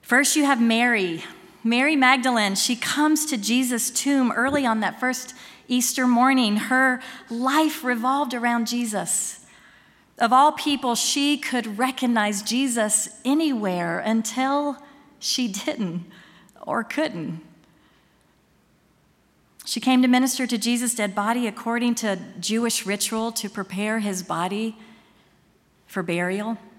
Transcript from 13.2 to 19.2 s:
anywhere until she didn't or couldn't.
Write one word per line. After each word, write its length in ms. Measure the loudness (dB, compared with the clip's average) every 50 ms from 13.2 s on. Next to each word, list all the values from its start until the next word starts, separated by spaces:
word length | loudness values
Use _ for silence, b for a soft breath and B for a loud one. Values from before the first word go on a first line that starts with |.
| -2
anywhere 760 | 0 2 2 2 2 0 0 -2 -2 -2 -2 -2 -2 -2 -2
until 800 | 0 0 0 0 0 -2 -2 -2 -2 0 0 0 0 -2 -6 -8 B B B B B B B _
she 300 | -6 -4 -2 -2 -2 -2
didn't 580 | -4 -4 -6 -6 -4 -2 -4 -2 -2 -6 -8 B B B B B B B B B B -16 -8
or 220 | -4 -4 -4 -4
couldn't. 580 | -4 -2 -2 -2 -2 -4 -6 -8 -8 -8 -10 -12 -18 -20 _ _ b b b b b b b b b b b b b b _ _ _ _ _ _ _ _ _ _ _ _ _ _ _ _ _